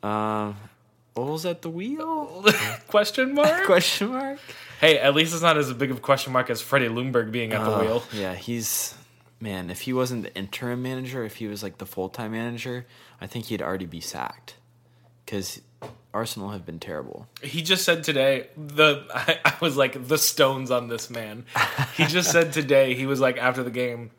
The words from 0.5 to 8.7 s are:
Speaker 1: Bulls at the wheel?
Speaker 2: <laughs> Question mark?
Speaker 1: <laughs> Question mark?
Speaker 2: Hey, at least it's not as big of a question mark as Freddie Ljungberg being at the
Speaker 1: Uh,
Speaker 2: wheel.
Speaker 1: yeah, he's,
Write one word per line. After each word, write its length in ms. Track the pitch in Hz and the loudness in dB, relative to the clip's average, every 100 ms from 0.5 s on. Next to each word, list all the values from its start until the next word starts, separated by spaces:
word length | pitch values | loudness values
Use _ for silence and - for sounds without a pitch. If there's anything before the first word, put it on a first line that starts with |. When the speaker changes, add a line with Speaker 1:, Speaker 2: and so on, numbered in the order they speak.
| 101 110 _ _ _ _ - | -6 -14 _ _ _ _ -8
Speaker 1:
Bulls 300 | 127 156 175 | -4 -4 -4
at 180 | 170 | -6
the 60 | 170 | -8
wheel? 760 | 165 214 294 320 269 185 170 202 220 - | -8 -6 -6 -4 -4 -6 2 4 4 0
Speaker 2:
<laughs> 200 | - - | -6 0
Question 480 | 208 208 - 262 285 | 2 2 0 0 4
mark? 280 | 302 320 | 4 4
Speaker 1:
<laughs> 20 | 294 | 4
Question 440 | 277 - - 208 | 4 4 0 -2
mark? 260 | 254 269 285 - - - - | -2 -6 -8 -14 -18 -18 2
Speaker 2:
Hey, 180 | 156 147 | 6 6
at 160 | 131 143 | 6 4
least 180 | 160 | 2
it's 100 | 165 | 2
not 140 | 165 156 | 4 4
as 160 | 139 | 2
big 180 | 127 139 | 0 -2
of 60 | 123 | -2
a 40 | |
question 300 | - 135 - | 2 2 2
mark 180 | 127 123 | 0 0
as 120 | 117 | -4
Freddie 260 | - 139 120 | 0 2 2
Ljungberg 460 | 113 131 120 110 | 0 0 0 0
being 180 | 117 113 | -2 -2
at 100 | 107 110 | -2 0
the 100 | 107 | 2
Speaker 1:
Uh, 60 | |
Speaker 2:
wheel. 220 | 110 117 - | 2 0 -2
Speaker 1:
yeah, 220 | 110 95 90 | -6 -6 -6
he's, 580 | 95 120 110 | -6 -4 -2